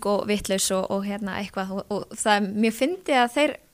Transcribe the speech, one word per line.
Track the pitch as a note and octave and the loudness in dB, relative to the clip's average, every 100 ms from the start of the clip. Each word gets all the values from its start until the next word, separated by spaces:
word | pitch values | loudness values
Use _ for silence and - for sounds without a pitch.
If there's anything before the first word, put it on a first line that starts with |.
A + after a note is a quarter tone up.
og | G3+ G3+ G#3 | 2 0 0
vitlaus | G#3 - F#3+ - | -2 0 0 0
og, | F#3+ F#3 | 0 0
og, | G3 G3 | -2 -2
hérna, | G3+ G3 F#3+ | -4 -4 -4
eitthvað | G3+ - F#3+ | -6 -6 -6
og, | F#3+ - | -6 -6
og | G3+ - | -6 -6
það | - A3 | -4 2
er | G#3 G3+ | 4 2
mjög | G#3 A3+ A3 | 2 0 2
fyndið | C4+ F#4 - C4+ | -2 -2 0 2
að | A#3+ | 4
þeir | C#4+ D4 - _ | 2 0 0 _